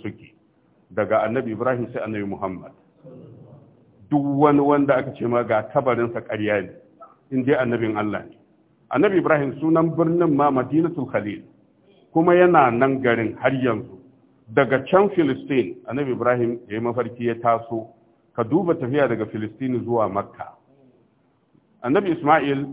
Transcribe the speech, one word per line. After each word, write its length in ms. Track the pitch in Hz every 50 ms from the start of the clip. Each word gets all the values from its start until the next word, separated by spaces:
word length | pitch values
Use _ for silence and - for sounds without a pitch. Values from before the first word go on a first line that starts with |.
| -
suke. 300 | 104 - - - - _ _ _ _ _ _ _ _ _ _ _ - 90
Daga 300 | 107 101 95 110 104 107
Annabi 260 | 113 117 131 120 117
Ibrahim 360 | 107 - 120 127 127 120 113 -
sai 100 | 123 127
Annabi 240 | - 110 110 104 101
Muhammad. 440 | 101 95 - 98 95 92 85 92 - - _ _ _ _ _ - - - - - - 110 - - - - - - _ _ _ _ _ _ _ 98 -
Duk 140 | 151 143 139
wani 360 | 143 139 139 151 147 143 143
wanda 360 | 139 143 147 143 139 143 131
aka 140 | 127 127 131 -
ce 120 | - -
ma 160 | 120 120 120 117
ga 200 | 107 110 107 107 - -
kabarinsa, 480 | 143 127 131 120 117 120 117 117 113
ƙarya 400 | 107 - 113 104 107 104 104 101 92
ne, 60 | 87 - - - _ _ - - - _ _ _ -
in 120 | 135 131 123
dai 120 | 135 147
annabin 400 | 127 127 117 120 110 113 110 107
Allah 260 | 107 107 104 98 90 85
ne. 120 | - - _ _ _ _ _ _ _ _ _ _ -
Annabi 280 | 120 131 190 208 202 170
Ibrahim, 340 | 143 170 160 147 139 131 117 139
sunan 340 | 156 160 165 165 165 160 143
birnin 380 | 170 170 170 170 175 170 160 143
ma 140 | 139 143 143
Madinatul 560 | 135 127 123 135 143 160 175 160 - 139 123 -
Khalil, 320 | - 107 104 104 101 - - - _ _ _ _ _ _ _ _ _ _ _ _
kuma 220 | - 160 165 180 175
yana 380 | 180 180 180 170 156 135 123
nan 300 | 117 120 135 135 135 120
garin 340 | 123 120 117 113 110 107 107
har 140 | - - 131
yanzu. 480 | 135 131 131 123 110 101 - - - - - _ _ _ _ _ _ _ _ 110
Daga 300 | 113 143 135 113 135 131 131 -
can 200 | 185 190 208 196
Filistin, 640 | - 175 156 135 131 - - 117 143 127 101 87 - - -
Annabi 260 | 110 117 143 143 131 120
Ibrahim 460 | 101 117 123 123 120 120 117 120 117 -
ya 100 | 101 104
yi 20 | 113
mafarki, 440 | 117 120 113 123 117 110 - 120 120
ya 100 | 120 113
taso. 580 | 117 120 117 117 113 - - 113 113 110 - - _ _ _ _ _ _ _ _
Ka 80 | 123 113
duba 300 | 104 147 190 190 170 160
tafiya 340 | - 131 117 139 147 139
daga 180 | 120 117 107 107
Filistin 560 | 107 - 107 107 107 - - 135 127 127 117 104
zuwa 240 | 120 120 113 107 95
Makka. 440 | 95 101 101 - - - - - - _ _ _ _ 139 131 _ _ _ _ _ _ _ _ _ _ _ _ _ _ _ _ _ _ _ -
Annabi 280 | 120 151 202 202 180 160
Ismail 480 | - - 147 156 151 135 143 139 135 143 139